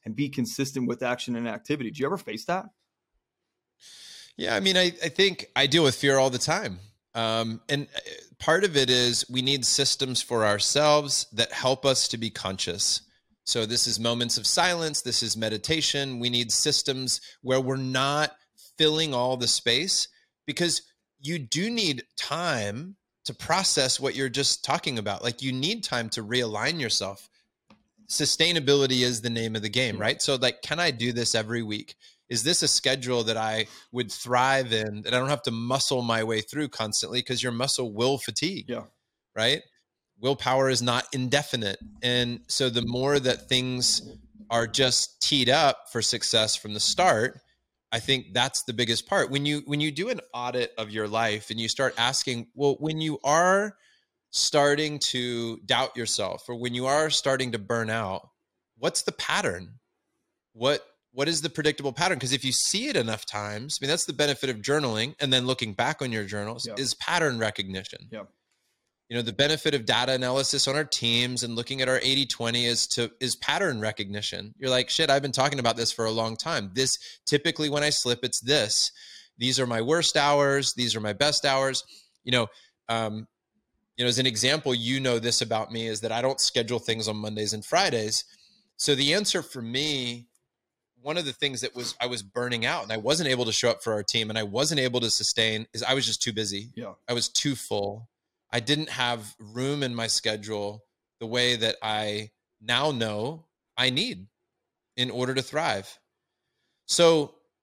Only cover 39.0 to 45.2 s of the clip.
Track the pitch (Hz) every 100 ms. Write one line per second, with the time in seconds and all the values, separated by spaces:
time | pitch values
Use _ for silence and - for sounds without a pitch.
39 | _ _ _ 110 117 151 - _ _ _
40 | _ _ 120 139 131 131 135 123 120 120
41 | - 135 127 143 147 127 104 95 - -
42 | 123 123 120 120 - - 131 117 117 123
43 | 135 143 127 - - 127 127 127 123 -
44 | - - - - - 117 113 123 131 120
45 | - -